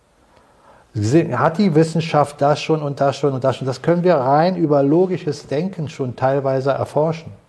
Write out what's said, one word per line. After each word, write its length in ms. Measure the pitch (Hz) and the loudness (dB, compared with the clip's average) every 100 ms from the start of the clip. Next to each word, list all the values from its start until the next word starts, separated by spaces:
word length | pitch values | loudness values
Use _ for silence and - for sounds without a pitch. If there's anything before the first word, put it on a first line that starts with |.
| _ _ _ _ _ _ _ - _ 110 | _ _ _ _ _ _ _ -20 _ -4
Se-, 400 | 104 160 160 - | 2 2 2 0
hat 200 | 151 165 | 0 2
die 160 | 202 | 2
Wissenschaft 680 | 151 160 165 160 147 143 - | 4 2 0 0 0 0 0
das 200 | 143 143 | 0 0
schon 200 | - 160 | 0 -2
und 180 | 143 135 | -2 -2
das 140 | 139 - | -2 0
schon 180 | 147 | -2
und 100 | 131 | 0
das 120 | 135 127 | -2 -2
schon? 100 | 131 | -6
Das 160 | 127 | -4
können 200 | - 175 | 0 2
wir 120 | 180 151 | 2 2
rein 400 | 127 143 175 175 | 4 4 2 2
über 260 | 156 143 | 2 2
logisches 640 | 139 160 185 170 151 139 - | 4 2 2 -2 -6 -8 -6
Denken 440 | 139 190 185 139 | -4 -4 -6 -10
schon 260 | - 127 - | -6 -8 -2
teilweise 540 | 131 139 135 135 135 | 0 0 0 -2 -2
erforschen. 640 | 127 107 147 160 160 - 101 | -2 -2 0 0 -2 -10 -20